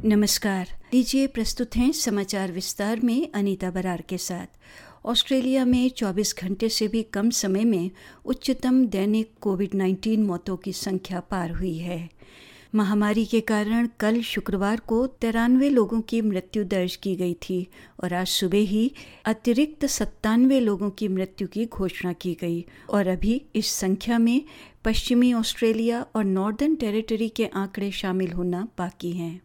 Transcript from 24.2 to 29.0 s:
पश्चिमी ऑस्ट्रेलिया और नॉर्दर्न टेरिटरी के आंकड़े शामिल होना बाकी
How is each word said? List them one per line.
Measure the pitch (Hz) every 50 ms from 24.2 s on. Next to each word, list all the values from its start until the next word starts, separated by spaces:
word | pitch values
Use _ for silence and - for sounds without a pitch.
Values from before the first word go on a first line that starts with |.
| 226 226 240 269 302 - - - - - _ _ _
पश्चिमी | 220 220 - - - 247 240 247 247 247
ऑस्ट्रेलिया | 226 226 - - - 233 226 220 220 226 233 240 240 254 - _
और | 220 214
नॉर्दर्न | 196 190 190 196 208 214 220 277 302 320
टेरिटरी | 311 247 214 202 220 220 - 226 208 226 220
के | 220 - 226
आंकड़े | 196 - 190 196 190 - - 196 202
शामिल | 190 - - 190 180 185 185 175 170
होना | 180 180 180 175 175 202 233 _ -
बाकी | 180 175 - _